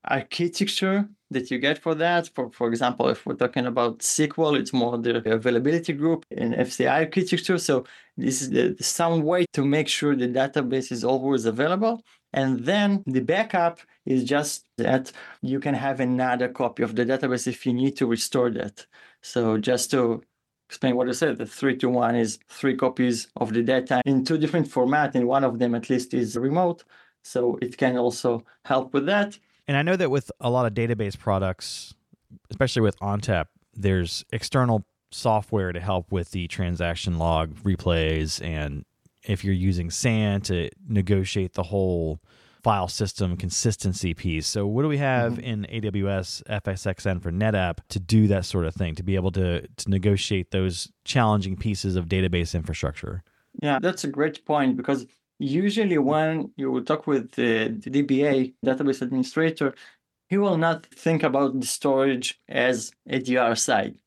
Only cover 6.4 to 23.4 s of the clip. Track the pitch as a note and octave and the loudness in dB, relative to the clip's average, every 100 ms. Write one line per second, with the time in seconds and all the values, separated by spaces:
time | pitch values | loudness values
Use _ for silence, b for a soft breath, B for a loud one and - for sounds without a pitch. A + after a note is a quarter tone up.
6.4 | A#2 A2+ - - B2+ C#3 D#3+ F#3+ F3+ F3+ | -2 0 -2 2 2 2 2 0 0 -2
7.4 | - F3+ - C3+ B2+ B B - - C3 | 0 0 2 0 -2 B B -4 -2 -2
8.4 | C3+ - B2 - - - E3+ E3+ D3+ F3+ | 0 2 2 0 -4 0 2 2 2 2
9.4 | F3 - C#3 D3 D3+ - D3 C#3+ B2 B2 | 2 0 2 2 2 0 0 2 0 0
10.4 | C3+ D3 B2+ C3 C3 B2 A#2 C3 C3 C3+ | 0 0 0 -2 -2 -2 0 0 2 2
11.4 | A2+ A2 D3+ F#3 A3+ A#3 b b _ C3+ | 0 0 0 2 0 -2 b b _ -2
12.4 | C3+ B2 B2 G3+ G3+ G3 G3 C3 A#2 F#3 | 0 0 0 2 2 2 0 -2 2 0
13.4 | A3 F#3 E3+ E3+ - b - C3 B2 C#3+ | 2 2 0 -2 -20 b -2 0 2 0
14.4 | D3 - _ - A#2 C3 C3 B B B | 0 -8 _ -4 0 0 -2 B B B
15.4 | B2+ C3+ D3 C3+ C#3 B2+ B2+ B2+ B2+ B2 | -4 -2 0 -2 -2 -2 0 0 0 0
16.4 | B2 B2 B2 A#2 A#2+ A2 A#2+ C3+ C3+ B2 | -2 0 -4 0 -2 0 0 0 0 -2
17.4 | - A#2 C3 A#2+ C3+ C3+ B2+ A#2 - C3+ | -2 -4 -2 0 0 0 0 0 0 2
18.4 | B2 A2 G2+ - - B B B - B2+ | 0 0 -6 -10 -20 B B B -6 0
19.4 | A2+ A2 G#2+ B2 - C#3 A#2 A2+ - _ | 2 2 2 0 2 2 2 0 -6 _
20.4 | _ _ _ - C3 B2 B2+ A#2+ D#3 A2+ | _ _ _ -2 0 2 0 0 0 -2
21.4 | A2+ - C#3 C3 B2+ B2 A#2 A#2+ A2+ - | -8 -2 -2 0 0 2 2 2 0 -2
22.4 | _ - C3+ C3 B2+ B2+ B2 A#2+ - - | _ -2 -2 2 0 2 0 0 -6 -6